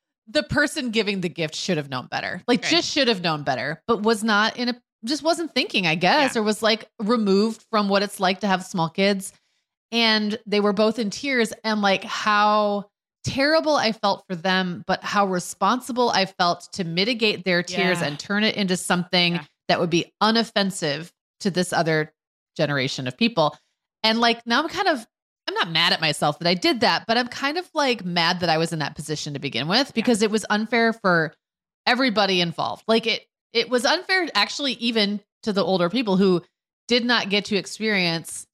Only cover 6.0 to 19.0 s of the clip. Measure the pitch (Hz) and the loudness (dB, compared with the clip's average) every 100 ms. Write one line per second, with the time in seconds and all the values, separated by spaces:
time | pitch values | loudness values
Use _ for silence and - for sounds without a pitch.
6 | 180 285 269 240 214 202 220 220 - - | 2 4 2 0 0 0 0 0 -4 -8
7 | 208 240 208 196 220 226 _ 214 202 196 | 0 2 4 4 2 -2 _ -2 2 0
8 | 202 - 185 190 208 185 180 185 165 - | 0 0 0 0 0 0 -2 -4 -2 0
9 | 196 196 190 - _ _ _ _ _ 233 | 0 0 -4 -16 _ _ _ _ _ 0
10 | 226 214 214 214 208 208 202 202 214 220 | 2 2 0 -4 -2 2 2 2 2 2
11 | 208 - 285 254 220 - 220 214 202 190 | -4 -4 -2 0 0 -2 -4 0 2 0
12 | 220 - - 208 208 214 208 202 196 _ | -2 -4 0 4 4 4 2 0 -6 _
13 | _ _ - 262 277 320 311 285 226 - | _ _ -6 0 2 2 4 2 2 0
14 | 202 190 - 180 185 185 185 170 - 180 | -2 -2 -4 -4 0 0 0 -6 -4 -4
15 | - 208 202 180 - - 196 254 - 240 | 0 0 2 0 -4 -2 0 0 -4 0
16 | 240 - 190 - 175 170 - - 170 165 | 2 2 0 0 0 0 -6 -8 -4 -2
17 | 202 240 220 175 185 175 175 180 185 175 | -2 0 0 0 0 0 0 -2 0 0
18 | 143 147 - 202 214 - 190 180 - 180 | -2 -6 -4 0 0 0 -2 -2 0 -2